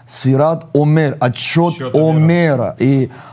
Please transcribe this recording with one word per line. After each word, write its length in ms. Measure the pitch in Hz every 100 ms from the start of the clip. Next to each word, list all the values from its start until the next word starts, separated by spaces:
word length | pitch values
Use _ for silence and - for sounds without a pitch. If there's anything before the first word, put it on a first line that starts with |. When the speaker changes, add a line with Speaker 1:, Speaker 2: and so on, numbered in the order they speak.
| -
Speaker 1:
Сфират 600 | - 131 135 151 165 -
Омер, 420 | 143 147 156 147 147
отсчёт 540 | 131 - - 165 170
Speaker 2:
Отсчёт 200 | 165 127
Омера. 160 | 147 160
Speaker 1:
Омера. 680 | 156 160 170 160 131 101 -
И 300 | 127 139 127 - -